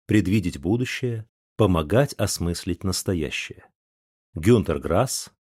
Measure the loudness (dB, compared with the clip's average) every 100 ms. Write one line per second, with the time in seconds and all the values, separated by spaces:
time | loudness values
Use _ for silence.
0 | 0 2 4 2 0 -2 -2 0 -2 -4
1 | -6 -6 -10 _ _ 0 2 2 2 2
2 | 2 0 -4 -2 -4 -4 -6 -4 -4 -4
3 | -2 -2 -4 -6 -10 -14 -20 _ _ _
4 | _ _ _ -2 4 4 4 -2 0 0
5 | 0 -4 -10 _